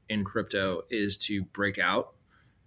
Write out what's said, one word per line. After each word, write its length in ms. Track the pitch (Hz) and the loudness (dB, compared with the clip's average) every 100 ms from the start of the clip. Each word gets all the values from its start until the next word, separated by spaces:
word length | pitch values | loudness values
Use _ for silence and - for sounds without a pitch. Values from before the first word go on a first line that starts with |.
| - | -4
in 140 | 107 | -2
crypto 600 | 95 110 98 101 95 87 - | 0 -2 0 0 0 0 -2
is 260 | 113 101 95 | 0 0 0
to 240 | - 104 | -2 -2
break 360 | 92 - 101 98 | -4 -2 -2 2
out 360 | 90 104 - - _ _ _ _ | 2 2 0 -8 _ _ _ _